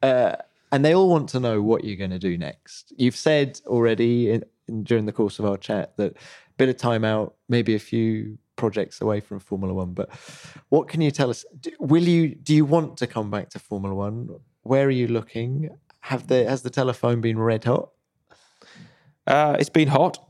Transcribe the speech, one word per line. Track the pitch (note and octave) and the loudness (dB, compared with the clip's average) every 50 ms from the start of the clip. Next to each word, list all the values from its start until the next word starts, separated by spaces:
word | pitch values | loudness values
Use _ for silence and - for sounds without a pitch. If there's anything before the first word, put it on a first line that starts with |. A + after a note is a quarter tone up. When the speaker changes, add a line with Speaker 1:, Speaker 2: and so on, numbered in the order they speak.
| - | 2
Speaker 1:
uh, | C3+ C3 B2+ B2 G2 - - - _ _ _ _ _ - | 2 2 2 2 0 -2 -4 -14 _ _ _ _ _ -2
and | C#3 C#3 | 2 4
they | D3+ D#3+ | 4 4
all | F#3 F#3+ F#3 | 6 6 4
want | F3 D#3+ C#3 - | 4 2 0 -2
to | - C3 | -4 -2
know | B2+ A#2+ A2 G#2+ G#2 | -2 0 0 0 2
what | G#2+ A2+ - - | 2 0 0 0
you're | A2 G2+ | -6 -8
gonna | F#2 G2+ F#2+ F#2 F2+ | -6 -6 -6 -6 -4
do | F2+ F#2+ F2 E2+ | -4 -4 -4 -4
next. | E2 C#2+ - _ _ _ - - - _ - | -6 -8 -10 _ _ _ -20 -20 -20 _ -6
You've | - B2+ B2 A#2+ | 0 0 0 0
said | - - D#3+ D#3 D3 C#3+ C3+ C#3 - _ | 0 0 2 4 4 2 0 -4 -12 _
already | - B2 A#2+ A#2 A#2 A2+ G#2 A#2 A#2 A#2+ A#2+ A#2+ A2 | -4 0 2 2 2 2 2 2 0 2 2 0 0
in, | A2 A2+ - _ _ _ _ | 0 -2 -4 _ _ _ _
in, | - A#2 A2 G#2 | -12 -10 -10 -2
during | - A#2+ A#2 G#2+ | 0 0 0 0
the | G#2+ G2+ | -2 -2
course | - A2+ G2+ - - | -2 -2 -2 -2 -4
of | G#2+ | -4
our | G#2 G2+ | -4 -4
chat | G2 - - A2+ G2+ F2 - _ | -4 -4 -6 -4 -4 -4 -8 _
that | - G#2 F#2+ - | -4 -4 -4 -4
a | - - - - - _ _ _ | -8 -20 -20 -20 -20 _ _ _
bit | _ B2+ C3 | _ 2 2
of | B2+ | 2
time | B2+ - A#2+ A#2 A2+ A2 | 0 0 0 0 0 0
out, | A2 A2 G#2+ G#2+ - _ _ _ _ | 0 0 -2 -2 -4 _ _ _ _
maybe | A#2 A#2+ A#2 A2 A2 | 0 0 2 2 0
a | G#2 | -2
few | - - - A2+ A2+ A2+ A2 A2 G#2+ G#2+ G#2+ A2+ _ _ _ | -2 -4 -2 -2 0 0 -2 -4 -6 -10 -14 -18 _ _ _
projects | - - A2 F#2+ G#2+ G2 - - - | -4 -4 -2 -2 -2 -6 -6 -6 -6
away | - G#2+ G#2+ G#2 | -4 -2 -2 -2
from | G#2 _ G#2 G2 | -6 _ -14 -16
Formula | - _ - F#2+ F#2+ F#2 F2+ | -10 _ -8 -6 -6 -4 -4
One. | F#2 F#2 F2+ F2+ | -4 -6 -6 -6
But | F#2+ G2 - - - - - - - - - - - _ _ | -8 -10 -10 -10 -20 -20 -20 -20 -20 -20 -20 -20 -20 _ _
what | - D3+ D#3 - | 2 2 2 0
can | - D#3 | -2 0
you | E3 D3 | 0 0
tell | C3+ - C#3+ B2+ | 2 0 0 0
us? | A#2 - - - _ D3+ | -2 -6 -10 -20 _ -14
Do, | - E4 - _ | -14 -14 -12 _
will | - C3+ D3 E3+ F3 | 0 2 4 4 6
you, | F3 F3 E3+ E3 D#3 - | 4 4 4 4 2 -2
do | - - - D3+ | -6 -2 2 4
you | D3+ D3+ | 4 4
want | C#3 D3+ E3+ D#3+ C#3 A#2+ - | 4 4 2 2 0 -6 -6
to | - | -8
come | A#2+ - A#2+ G#2+ G#2 | -6 -4 -6 -6 -4
back | G2+ G#2 F#2+ - | -6 -6 -8 -8
to | - G#2 | -14 -20
Formula | - _ G#2+ G2+ F#2+ G2 G2 | -14 _ -10 -8 -6 -6 -6
One? | F#2+ G2+ G2+ G#2+ A#2 A#2+ - - - _ _ _ _ _ | -6 -6 -6 -8 -8 -10 -12 -14 -18 _ _ _ _ _
Where | A2 B2+ C3+ C#3 | 0 0 2 2
are | C#3 | 2
you | C3+ B2+ B2 | 0 0 -2
looking? | A#2 A#2 A2+ G#2+ _ - A2+ A#2 A#2+ C3 C#3 D#3 D3+ - - _ _ _ _ | -2 -2 -4 -4 _ -8 -8 -6 -6 -4 -6 -6 -8 -10 -16 _ _ _ _
Have | _ - C3+ B2 - | _ -6 -6 -6 -2
the, | - C3+ B2+ A#2+ | 0 2 2 2
has | A2 C3 C3 - | 2 0 -4 -4
the | B2 | -6
telephone | - - C3 B2+ A#2+ - - B2 A#2+ A#2 | -2 -2 -2 -2 -2 -2 0 0 0 0
been | A2+ A#2 A2+ A2 | 0 -2 -2 0
red | A2+ A#2 A2+ A2 - | 0 0 0 0 0
hot? | A#2+ B2 - - - _ _ _ _ _ _ _ _ _ _ _ _ _ _ - _ - - - - _ _ _ _ _ _ _ | 0 0 0 0 -6 _ _ _ _ _ _ _ _ _ _ _ _ _ _ -20 _ -20 -20 -20 -20 _ _ _ _ _ _ _
Speaker 2:
Uh, | - C3+ D3 D3+ D3+ C#3+ - | 2 2 4 4 2 2 0
it's | C#3+ - | -2 0
been | _ E3 D#3 C#3 | _ 2 2 4
hot | C#3 C3+ D#3+ F#3 - - _ _ | 4 4 2 2 0 -6 _ _